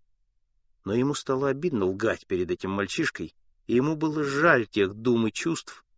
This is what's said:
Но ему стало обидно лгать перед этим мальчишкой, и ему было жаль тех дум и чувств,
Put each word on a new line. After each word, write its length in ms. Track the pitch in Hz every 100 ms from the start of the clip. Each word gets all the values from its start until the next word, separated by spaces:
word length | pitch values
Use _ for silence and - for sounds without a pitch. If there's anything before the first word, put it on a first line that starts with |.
| _ _ _ _ _ _ _ _
Но 100 | 95
ему 200 | 117 135
стало 340 | 143 - 131 139
обидно 380 | 135 147 117 92
лгать 400 | 95 110 - -
перед 240 | 90 87
этим 200 | 90 95
мальчишкой, 640 | 98 98 - 156 - 80 _ _ _ -
и 80 |
ему 220 | 117 147 160
было 260 | 156 151
жаль 440 | 139 139 170 135 107
тех 280 | 104 95
дум 320 | 104 120 117 110
и 60 |
чувств, 520 | - 165 160 - - _